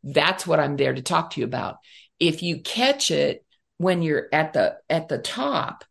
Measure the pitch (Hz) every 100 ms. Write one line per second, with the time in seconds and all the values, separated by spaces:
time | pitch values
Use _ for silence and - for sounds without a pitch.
0 | 139 143 156 190 180 160 143 143 135 131
1 | 127 170 165 - 117 127 92 - _ -
2 | _ _ 170 156 175 160 - 220 254 277
3 | - 147 143 - _ _ _ _ 175 175
4 | 165 147 - 151 156 - 92 - _ 160
5 | 160 127 - - 277 233 - - -